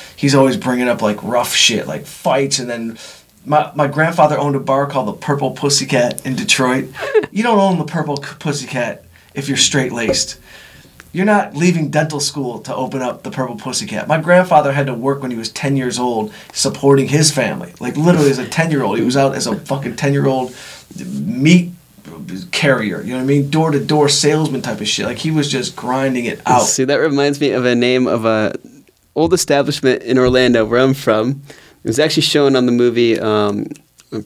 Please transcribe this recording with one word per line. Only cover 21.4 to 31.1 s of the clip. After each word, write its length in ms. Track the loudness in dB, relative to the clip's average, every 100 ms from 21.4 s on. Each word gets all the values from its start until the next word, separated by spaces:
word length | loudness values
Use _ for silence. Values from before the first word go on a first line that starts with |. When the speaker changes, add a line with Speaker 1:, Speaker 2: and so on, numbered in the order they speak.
| 4 4 2 -8 _ _ -20 -18 -14 -14 -10
Speaker 1:
carrier, 500 | -2 0 0 -2 -6
you 100 | -6
know 60 | -4
what 60 |
I 40 | 0
mean? 220 | 0 2
Door-to-door 600 | 0 0 0 0 2 2
salesman 520 | 2 0 2 0 -4
type 200 | -6 -6
of 60 | -4
shit. 160 | -4 -4
Like, 120 | -4
he 120 | -2
was 180 | 0 0
just 240 | -2 -6 -8
grinding 480 | -4 -2 0 -2 -4
it 160 | -4 2
out. 180 | 2
Speaker 2:
See, 200 | 2 0
that 120 | 0 2
reminds 420 | 2 2 0 2
me 120 | 0
of 140 | 2 2
a 100 | 2
name 320 | 4 2 2
of 180 | 2 2
a 300 | 2 0 -4 -12 -20 _ _ _ 0
old 180 | 2
establishment 680 | 2 2 2 0 0 2 0
in 140 | 2 2
Orlando 480 | 4 4 4 4 4
where 160 | 4
I'm 120 | 4
from. 480 | 2 2